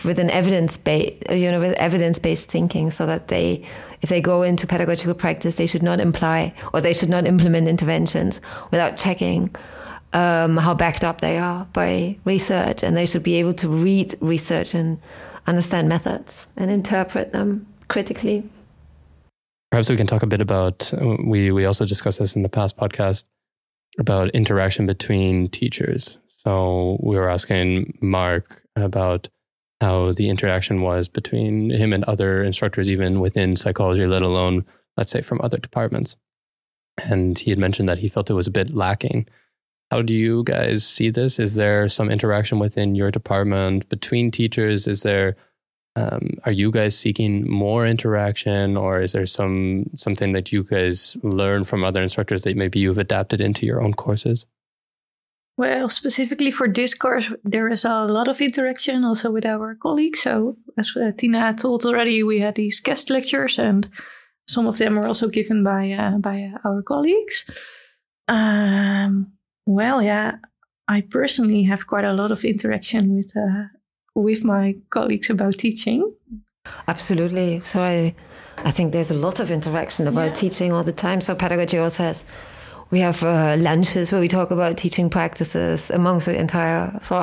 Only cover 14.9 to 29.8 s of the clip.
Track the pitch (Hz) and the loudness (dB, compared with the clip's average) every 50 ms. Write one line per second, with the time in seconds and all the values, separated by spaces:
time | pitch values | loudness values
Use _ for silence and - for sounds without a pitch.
14.9 | 160 156 - - - - - - - - - - 175 175 170 - 185 175 160 156 | -4 -6 -8 -14 -20 -20 -20 -18 -16 -10 -4 0 0 0 0 0 0 2 2 2
15.9 | 170 170 - - - - - - - - - - - - 190 185 208 202 185 196 | 2 0 0 -2 -6 -6 -8 -12 -20 -20 -20 -14 -8 -4 -2 0 0 0 0 0
16.9 | 202 190 185 185 - 180 - - - 202 196 208 202 208 - - - - - - | 0 0 -2 -2 -2 -4 -4 -4 -4 -2 -2 -2 -2 -4 -6 -10 -20 -18 -10 -6
17.9 | - 208 202 - - - - 214 208 208 208 - - - - - - - - - | -4 -4 -4 -4 -6 -4 -2 -2 -2 -2 -4 -8 -16 -20 -20 -20 -20 -20 -20 -20
18.9 | - - - - - - _ _ _ _ _ _ _ _ _ - - 117 113 - | -20 -20 -20 -20 -20 -20 _ _ _ _ _ _ _ _ _ -2 0 2 2 2
19.9 | 131 107 113 101 - 107 - 107 104 98 104 95 98 95 92 90 90 - - - | 2 2 2 2 2 2 2 2 0 0 0 2 2 2 2 0 -2 -2 -4 -4
20.9 | - - 151 123 110 - - - 107 101 98 98 95 95 95 95 101 - 110 95 | -4 -2 0 0 0 0 0 0 2 2 4 4 2 2 2 2 2 2 0 0
21.9 | 101 - - 107 98 - 110 98 - 104 98 95 - - 104 95 - - 107 101 | -2 -2 -2 -2 -2 0 -2 -2 0 0 -2 0 0 0 -2 -2 -2 -2 -4 -4
22.9 | - - 107 98 95 101 - _ _ _ _ _ _ _ _ _ _ _ _ _ | -2 0 0 0 0 -2 -6 _ _ _ _ _ _ _ _ _ _ _ _ _
23.9 | - - - - 101 95 92 95 - 120 110 - 104 98 95 95 92 - 107 95 | -6 -4 0 0 2 2 2 2 2 2 2 2 2 2 2 2 0 0 0 0
24.9 | 95 - - - 107 98 95 92 92 90 90 90 - - 117 120 117 - - - | 0 -2 -2 0 0 2 2 4 2 2 2 0 -2 -2 -4 -4 -2 -2 -2 -2
25.9 | - - - - - - _ _ _ _ - - 98 95 92 92 90 90 90 90 | -2 -2 -4 -6 -6 -10 _ _ _ _ -2 0 0 2 2 2 2 2 0 0
26.9 | 95 - - 107 104 95 92 90 90 90 - - 104 92 90 90 92 92 98 - | 0 0 0 0 2 2 2 2 0 0 0 0 0 2 2 2 2 0 -2 -4
27.9 | - - - 95 95 92 92 90 87 85 - - - - _ _ - - 101 98 | -6 -4 0 0 2 2 2 0 0 -2 -2 -6 -14 -20 _ _ -4 -2 -2 0
28.9 | 95 98 92 90 90 90 - - _ _ _ _ _ _ _ _ _ - | 0 0 0 0 0 -2 -4 -8 _ _ _ _ _ _ _ _ _ -2